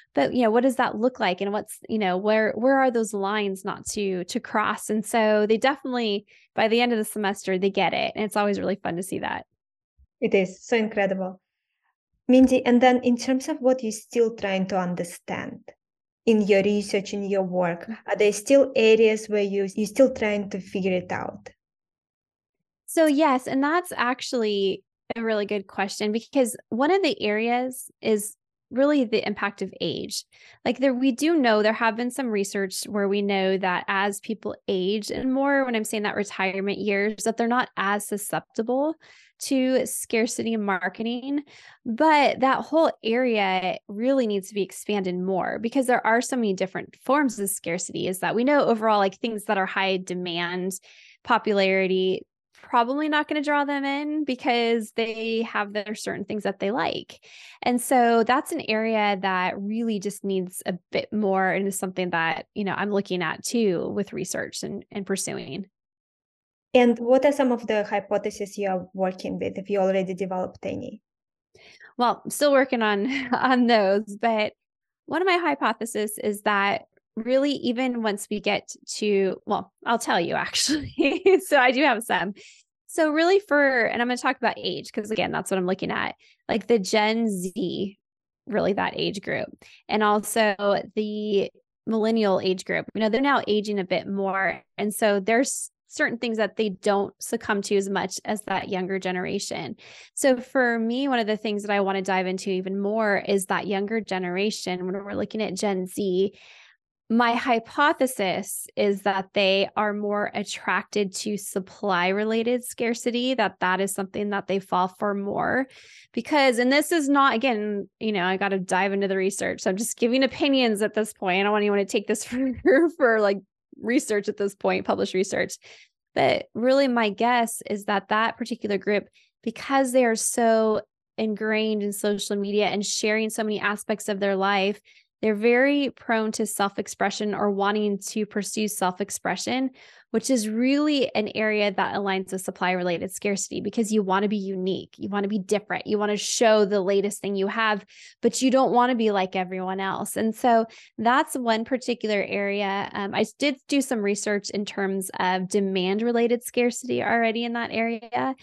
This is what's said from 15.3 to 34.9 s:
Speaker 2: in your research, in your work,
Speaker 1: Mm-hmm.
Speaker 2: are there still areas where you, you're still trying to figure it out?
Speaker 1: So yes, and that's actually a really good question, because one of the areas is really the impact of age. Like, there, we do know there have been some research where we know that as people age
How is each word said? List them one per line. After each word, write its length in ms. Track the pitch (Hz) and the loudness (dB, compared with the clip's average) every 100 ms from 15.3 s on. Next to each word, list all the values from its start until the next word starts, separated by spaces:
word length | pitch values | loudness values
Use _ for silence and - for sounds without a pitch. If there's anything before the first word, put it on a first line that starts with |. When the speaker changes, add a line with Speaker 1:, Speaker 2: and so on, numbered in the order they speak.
| - - - - - _ _ _ _ | -8 -8 -12 -18 -20 _ _ _ _
Speaker 2:
in 160 | - 220 | 2 4
your 220 | 196 196 | 6 4
research, 500 | 196 208 202 208 196 | 4 0 0 -4 -4
in 160 | 202 196 | -6 -2
your 140 | 196 | -2
work, 400 | 190 180 175 170 | 0 0 -2 -2
Speaker 1:
Mm-hmm. 100 | - 220 - | -8 -12 -4
Speaker 2:
are 100 | 202 | 2
there 160 | 208 | 2
still 400 | 202 - 277 269 | 2 4 6 6
areas 520 | - 220 220 226 214 220 | 4 6 8 6 4 0
where 140 | 208 | -2
you, 260 | 202 196 196 190 | 0 0 -2 -2
you're 100 | 208 | 0
still 280 | 208 262 | 4 4
trying 340 | 262 214 208 202 | 4 -2 -2 -4
to 100 | 202 | -8
figure 320 | 190 202 190 | -6 -4 0
it 200 | 180 180 | -2 -2
out? 380 | - - - - _ _ _ _ _ _ _ _ _ _ _ _ _ - | -6 -8 -12 -18 _ _ _ _ _ _ _ _ _ _ _ _ _ -4
Speaker 1:
So 180 | - 320 | 2 4
yes, 400 | 285 311 254 - | 4 4 2 0
and 160 | 269 | 0
that's 300 | 285 339 359 | 0 0 -2
actually 880 | - 240 254 - 254 214 202 196 185 _ _ - 233 | -2 -2 -2 -4 -2 0 0 0 -2 _ _ -12 -6
a 60 | |
really 220 | 226 214 | -2 -2
good 220 | 208 208 196 | -2 -4 -6
question, 460 | - 196 - 214 | -6 -6 -2 -2
because 440 | 220 - 277 247 - - | -2 -2 0 0 -2 -6
one 200 | 220 285 | 0 2
of 120 | 392 | 2
the 180 | 339 - | 2 0
areas 680 | 208 208 233 240 254 254 - _ | -2 0 0 0 -2 -8 -16 _
is 360 | 226 214 208 - _ _ - | 0 0 -2 -14 _ _ -6
really 340 | 233 285 302 | 0 4 4
the 200 | 226 220 - | 2 0 -2
impact 360 | 208 202 - | -4 -4 -4
of 100 | 196 - | -10 -6
age. 440 | 175 - - - - _ - - | -6 -4 -6 -10 -12 _ -20 -6
Like, 140 | - 247 | -4 0
there, 160 | 269 | 2
we 180 | 247 269 | 2 0
do 240 | 247 302 339 | 2 2 4
know 260 | 240 214 | 4 4
there 100 | 214 | 4
have 220 | 220 226 220 | 2 0 0
been 140 | 247 | -4
some 180 | 240 254 | -4 -2
research 540 | 214 196 202 196 - - | -2 -2 -2 -4 -6 -6
where 180 | 208 202 | -2 0
we 140 | 202 | 0
know 360 | 202 196 190 190 | 0 2 2 2
that 260 | 190 175 - | 0 -2 -2
as 320 | 196 202 196 | 0 0 -2
people 360 | - 220 208 - - | -6 -6 -8 -8 -4
age 440 | 196 185 | -2 0